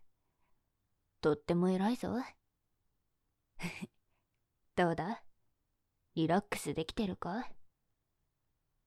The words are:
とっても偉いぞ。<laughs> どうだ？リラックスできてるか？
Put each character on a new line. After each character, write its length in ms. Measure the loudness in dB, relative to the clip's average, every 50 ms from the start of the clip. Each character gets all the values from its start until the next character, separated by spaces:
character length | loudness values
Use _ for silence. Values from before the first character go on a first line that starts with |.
| -16 -18 _ _ _ _ _ _ _ _ _ _ _ _ _ _ _ _ _ _ _ _ _ _ 2
と 100 | 2 2
っ 40 | 2
て 160 | 2 0 2
も 160 | 4 4 4
偉 220 | 2 2 2 0 0
い 40 |
ぞ。 140 | 0 -2 -4 -4 -4 -4 -6 -10 _ _ _ _ _ _ _ _ _ _ _ _ _ _ _ _ _ _ _ _ _ _ _ _
<laughs> 320 | -10 -10 -10 -10 -10 -12 -14 _ _ _ _ _ _ _ _ _ _ _ _ _ _ _ _ _
ど 140 | 2 2 2
う 40 | 2
だ？ 300 | 0 -2 -4 -4 -6 -10 -18 -20 _ _ _ _ _ _ _ _ _ _ _ _ _ _ _ -2
リ 120 | 0 2 4
ラ 140 | 4 4 2
ッ 20 |
ク 140 | 0 -4 -6
ス 160 | -4 -4 -2
で 100 | -4 -4
き 80 | -4 -2
て 140 | -2 -2
る 100 | -2 -2
か？ 320 | -4 -6 -6 -4 -4 -6 -6 -10 -12 -14 -20 _ _ _ _ _ _ _ _ _ _ _ _ _ _ _ _ _ _ _ _ _ _ _